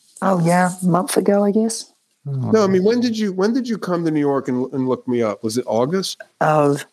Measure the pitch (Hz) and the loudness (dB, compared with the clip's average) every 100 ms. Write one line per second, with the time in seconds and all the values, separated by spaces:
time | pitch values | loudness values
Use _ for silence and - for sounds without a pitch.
0 | _ - 185 185 165 175 185 180 185 170 | _ -6 0 2 2 2 2 0 0 0
1 | - - 190 202 202 208 226 - - _ | 0 0 2 2 2 0 -2 -4 -14 _
2 | _ _ 143 135 117 214 196 190 196 240 | _ _ -8 -4 0 2 4 2 2 2
3 | 240 220 214 185 202 247 240 202 - 175 | -2 -2 -4 0 0 0 -2 -6 -4 -2
4 | 165 156 143 139 131 123 131 139 131 123 | 0 0 0 0 -2 -2 -2 -2 -2 -2
5 | 127 120 110 101 113 113 120 110 131 190 | -2 0 0 -2 -4 -4 -2 0 0 -2
6 | 185 - - _ 156 151 143 143 - | -4 -12 -18 _ 2 4 2 0 -6